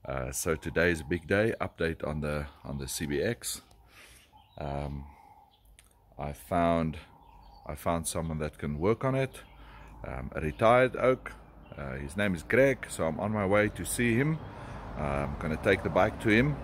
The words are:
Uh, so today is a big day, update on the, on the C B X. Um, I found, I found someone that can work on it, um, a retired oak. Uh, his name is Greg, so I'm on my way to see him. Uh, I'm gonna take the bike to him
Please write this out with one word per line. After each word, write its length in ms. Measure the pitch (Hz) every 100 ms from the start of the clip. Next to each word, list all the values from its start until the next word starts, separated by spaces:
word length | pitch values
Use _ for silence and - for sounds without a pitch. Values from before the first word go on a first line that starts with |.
Uh, 300 | - 67 64
so 220 | 69 87 78
today 340 | - - 87
is 80 | 82
a 60 | 69
big 200 | 87 76
day, 280 | 98 110 -
update 440 | 92 - 82 80 71
on 140 | 76
the, 280 | 73 73 71 - -
on 120 | 69
the 120 | 67
C 160 | - 76
B 160 | 71
X. 400 | 92 120 - - - _ - - - - _ - _ -
Um, 480 | 71 71 71 71 71 - - - _ _ _ - _ _ _ -
I 140 | 73
found, 640 | 73 - 90 85 85 80 73 - - - - - - -
I 100 | 76
found 300 | - 85 80
someone 340 | 90 82 78
that 180 | 76 -
can 200 | 78 73
work 280 | 90 113 135
on 100 | 135
it, 280 | 131 - - - - - - - -
um, 240 | 64 65 -
a 60 |
retired 560 | 76 76 113 123 127 -
oak. 340 | 123 131 - - - - - -
Uh, 160 | 69
his 240 | 65 71 90
name 180 | 104 87
is 80 |
Greg, 440 | - 113 139 127 -
so 160 | - 80
I'm 120 | 78
on 100 | 104
my 140 | 107 95
way 240 | 101 104
to 160 | - 87
see 280 | - 120
him. 260 | 113 143 160 - - - - - -
Uh, 40 |
I'm 340 | 71 69 69 71
gonna 160 | 80 78
take 280 | 110 98
the 60 | 101
bike 300 | 90 104 -
to 60 | 113
him 280 | 107 143 135